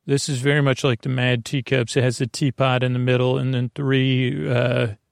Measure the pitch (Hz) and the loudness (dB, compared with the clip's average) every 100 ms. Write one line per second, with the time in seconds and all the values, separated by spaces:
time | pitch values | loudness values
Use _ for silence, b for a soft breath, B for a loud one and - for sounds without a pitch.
0 | - 139 - 127 139 147 139 127 139 117 | -2 0 0 -2 2 2 2 2 0 -2
1 | 135 127 127 123 - 131 - 131 113 139 | -2 0 0 0 -2 -6 0 -2 0 0
2 | 123 120 127 - 143 - 135 127 127 123 | 0 -2 -6 -2 -2 0 0 2 0 0
3 | 127 123 127 135 131 127 123 - 139 135 | 0 2 2 0 -2 -2 -4 -4 0 2
4 | 131 127 123 143 151 123 123 123 120 104 | 2 2 0 -2 -2 0 0 0 -2 -6
5 | _ | _